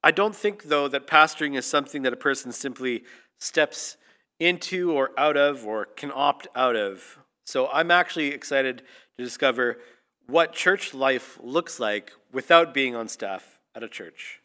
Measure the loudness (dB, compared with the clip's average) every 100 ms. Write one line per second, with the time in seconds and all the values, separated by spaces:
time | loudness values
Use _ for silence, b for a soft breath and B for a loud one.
0 | 2 2 0 0 -6 -6 -2 0 0 -4
1 | 4 6 6 4 -4 -4 0 -2 -2 -2
2 | -2 0 -2 -2 -6 -8 -8 -6 -4 -4
3 | -8 B B _ -6 0 0 -2 -12 -14
4 | b b b _ 0 0 -4 -2 0 0
5 | 0 2 2 4 2 0 -6 -6 -6 -10
6 | -10 -2 0 0 -6 0 0 2 -2 -6
7 | -18 -20 _ _ -8 -2 0 0 4 4
8 | 2 -2 -4 -6 -2 -2 -2 -6 -16 B
9 | B -12 -12 0 0 2 -2 -2 B B
10 | B _ 0 2 2 2 0 0 -4 0
11 | 2 2 -2 -18 -4 -4 -4 -4 -2 -4
12 | -8 _ _ -10 6 6 6 0 -2 -4
13 | -8 -8 -8 -10 -12 _ _ -16 -14 -14
14 | -16 -16 -18 -18